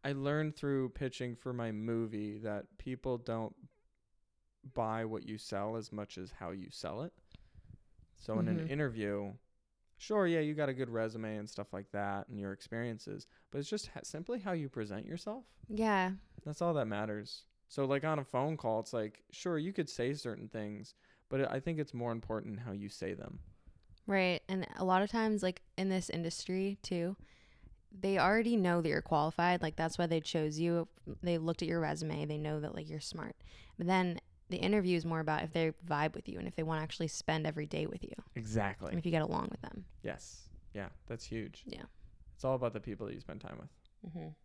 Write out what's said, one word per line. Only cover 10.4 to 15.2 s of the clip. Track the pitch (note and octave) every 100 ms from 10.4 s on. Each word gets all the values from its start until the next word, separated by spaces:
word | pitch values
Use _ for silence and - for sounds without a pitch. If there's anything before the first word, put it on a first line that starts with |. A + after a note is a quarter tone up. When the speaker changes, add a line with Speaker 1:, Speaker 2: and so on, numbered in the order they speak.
| D3+ D3+
Speaker 1:
got | C#3+
a |
good | B2+ B2
resume | A#2 A2 A2+ A2 G#2+
and | G#2+
stuff | - G2+
like | F#2+ G2
that | G2+ G2+ G2+ -
and | G2+
your | G2
experiences, | G2 - A2+ A#2+ G#2+ - G2+ - _ _
but | C#3
it's | C#3
just | G#3 -
ha-, | -
simply | - D#3 F3+ A#3+
how | G3
you | F3 C#3
present | A#2+ G#2+ G2+ -
yourself. | E3+